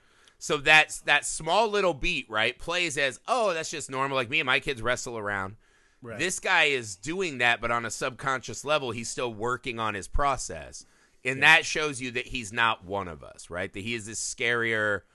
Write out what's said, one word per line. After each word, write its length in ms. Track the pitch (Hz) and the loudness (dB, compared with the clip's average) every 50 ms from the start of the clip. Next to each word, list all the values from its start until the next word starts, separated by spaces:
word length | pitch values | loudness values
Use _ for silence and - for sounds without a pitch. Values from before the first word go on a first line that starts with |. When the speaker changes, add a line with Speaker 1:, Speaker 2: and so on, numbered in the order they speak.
| _ _ _ _ - - _ - | _ _ _ _ -20 -20 _ -10
Speaker 1:
So 200 | - - 160 147 | -4 -2 -2 2
that's, 420 | 139 156 156 156 151 - - - | 6 8 8 8 8 6 0 -6
that 220 | - 156 147 143 - | 0 2 2 2 2
small 440 | - - - 156 160 175 208 233 214 | -2 -6 -4 0 2 4 4 4 4
little 260 | 202 208 190 180 160 | 2 2 2 2 0
beat, 340 | 127 160 175 175 143 123 - | 0 -2 -2 -2 -2 -4 -4
right, 300 | 107 107 110 120 123 - | 0 0 0 0 0 -4
plays 400 | - 170 170 180 175 165 127 151 | -6 -4 -2 0 0 0 0 0
as, 220 | 143 131 117 - - - | 0 -2 -2 -4 -4 -2
"Oh, 260 | 226 254 220 202 170 | 0 2 2 0 0
that's 160 | 160 160 - | -2 -4 -6
just 180 | - 151 - - | -8 -8 -8 -6
normal. 280 | 135 131 135 139 139 | -2 -2 0 0 0
Like, 120 | 131 127 110 | -2 -2 0
me 120 | 147 160 | -2 0
and 60 | 156 | 2
my 120 | 127 131 139 | 2 2 0
kids 220 | 131 147 139 113 | 0 -2 -6 -2
wrestle 340 | 110 120 127 120 - 131 117 | 0 -2 -2 -2 -4 -8 -8
around." 400 | 110 104 104 101 98 95 95 107 - _ _ _ _ _ _ _ - | -6 -4 -4 -2 -2 -4 -6 -10 -14 _ _ _ _ _ _ _ -18
Speaker 2:
Right. 160 | - 117 110 110 | -16 -12 -6 -4
Speaker 1:
This 220 | 160 185 - - | -2 -2 -2 -2
guy 240 | - 208 185 170 156 | 0 4 4 6 6
is 320 | 147 139 127 113 107 95 | 4 4 0 -2 -6 -12
doing 420 | - - 147 170 190 190 170 139 123 | -10 -8 -6 -4 -2 -4 -4 0 2
that, 220 | 120 120 117 113 | 4 4 4 4
but 100 | 117 117 | 2 0
on 140 | 117 117 117 | 0 0 -2
a 40 | 110 | -4
subconscious 720 | - - 151 - 127 - - 143 131 127 - - 110 - - | -6 -4 -4 -6 -4 -4 -2 -2 -2 -2 -4 -8 -10 -8 -2
level, 260 | 139 151 151 135 120 | 0 0 0 0 -2
he's 180 | 110 120 113 117 | -4 -4 -6 -8
still 240 | - 139 131 120 | -4 -4 -4 -4
working 460 | 113 101 110 123 123 120 - 135 113 117 | -4 -4 -2 -2 -2 -4 -4 -8 -6 -4
on 160 | 113 107 104 | -4 -2 -4
his 140 | 98 87 - | -4 -6 -2
process. 760 | - - 143 143 131 - - - 87 78 69 62 - - - _ _ _ _ _ _ _ - | 0 2 2 2 0 -2 -4 -8 -10 -10 -12 -14 -16 -18 -18 _ _ _ _ _ _ _ -4
And 140 | 127 135 135 | -4 0 6
Speaker 2:
Yeah. 200 | 143 151 160 165 | 8 8 8 8
Speaker 1:
that 60 | 151 | 6
shows 360 | - - 165 151 151 139 120 | 2 -2 -2 -2 -2 -4 -4
you 100 | 131 127 | -6 -4
that 160 | 117 123 123 | -4 -4 -6
he's 260 | - - 127 113 98 | -4 -6 -8 -8 -4
not 320 | 113 120 117 113 110 - 95 | 0 2 2 2 2 0 -6
one 220 | 87 98 101 95 | -8 -6 -6 -6
of 160 | 87 80 73 | -8 -10 -14
us, 260 | 60 50 - - - - | -16 -20 -20 -20 -16 -10
right? 220 | 85 87 95 98 | -6 -6 -6 -6
That 80 | - 104 95 | -8 -8 -8
he 100 | 113 120 | -6 -6
is 120 | 113 101 | -6 -8
this 120 | 110 107 - | -8 -8 -8
scarier 840 | - - - - 127 120 120 117 117 113 113 110 107 107 101 95 - _ | -6 -6 -6 -2 -2 0 0 0 0 0 0 0 0 0 0 -2 -6 _